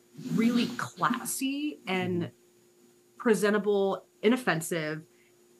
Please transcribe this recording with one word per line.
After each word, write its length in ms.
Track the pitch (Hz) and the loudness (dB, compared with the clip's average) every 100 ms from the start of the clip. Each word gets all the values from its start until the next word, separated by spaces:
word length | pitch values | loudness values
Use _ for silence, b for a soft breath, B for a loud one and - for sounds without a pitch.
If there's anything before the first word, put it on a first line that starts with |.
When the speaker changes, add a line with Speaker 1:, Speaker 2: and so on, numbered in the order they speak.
| _ - - | _ -14 -4
Speaker 1:
really 340 | 165 226 240 - - | 2 2 2 0 -4
classy 1000 | - - 160 - - - 269 277 302 - - | -8 -2 -2 -2 -4 -4 -4 -4 -6 -6 -4
and 360 | 185 120 120 | -2 0 -2
Speaker 2:
Mm-hmm. 80 | 117 - _ _ _ _ _ _ _ _ | -4 -8 _ _ _ _ _ _ _ _
Speaker 1:
presentable, 880 | 240 202 208 208 202 202 196 190 - _ | 2 4 4 2 2 2 2 0 -6 _
inoffensive, 800 | 214 254 220 165 - 170 156 156 160 b b _ _ _ | 2 2 2 -2 -2 -4 -4 -6 -10 b b _ _ _